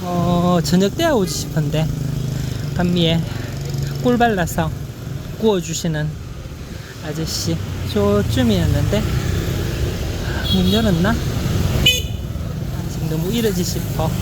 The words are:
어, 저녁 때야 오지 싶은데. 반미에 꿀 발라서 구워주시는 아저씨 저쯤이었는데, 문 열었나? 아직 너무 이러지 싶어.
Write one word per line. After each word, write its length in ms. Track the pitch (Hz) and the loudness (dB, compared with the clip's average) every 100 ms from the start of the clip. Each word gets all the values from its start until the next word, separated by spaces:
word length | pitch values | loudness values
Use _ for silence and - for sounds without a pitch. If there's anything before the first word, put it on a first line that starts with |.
어, 560 | 180 175 175 175 175 180 | -2 0 2 4 4 2
저녁 320 | 151 180 196 - | 4 4 4 2
때야 160 | 339 | 2
오지 220 | 269 180 | 2 0
싶은데. 540 | - - - 147 156 156 - - - - - - - - - | -2 -4 -2 0 0 0 -2 -2 -2 -2 -2 -4 -4 -4 -2
반미에 460 | 175 175 165 165 165 - - - - - - - | 0 2 4 2 0 -4 -8 -8 -6 -4 -4 -2
꿀 140 | 247 240 | 0 4
발라서 520 | 233 202 160 - 160 - - - - - - - | 4 2 0 0 -2 -2 -8 -10 -10 -8 -8 -2
구워주시는 680 | 220 196 160 160 175 151 151 151 - - - - - - - - 160 | 2 2 0 -4 -2 -2 -2 -6 -10 -12 -12 -12 -12 -12 -12 -12 -8
아저씨 520 | 151 160 - - 165 - - - | -6 -4 -4 -2 -2 -4 -4 -2
저쯤이었는데, 1080 | 208 202 202 196 - 240 196 160 147 151 202 214 - - - - - 120 - - - - - - - - | 2 4 4 2 2 4 4 4 4 2 2 2 0 0 0 0 -2 -2 -2 -2 -2 -4 -4 -4 -4 0
문 200 | 190 185 | 4 4
열었나? 360 | 208 214 170 185 | 4 4 4 4
아직 2000 | 233 - - - - - - - - - - - - - - - - - - 156 | 2 0 0 0 0 2 4 4 4 0 -6 -6 -6 -6 -4 -6 -4 -4 -4 -2
너무 220 | 160 170 | 0 0
이러지 320 | 233 226 185 | 2 2 2
싶어. 460 | 175 - - - 160 - | 0 -2 -2 0 0 0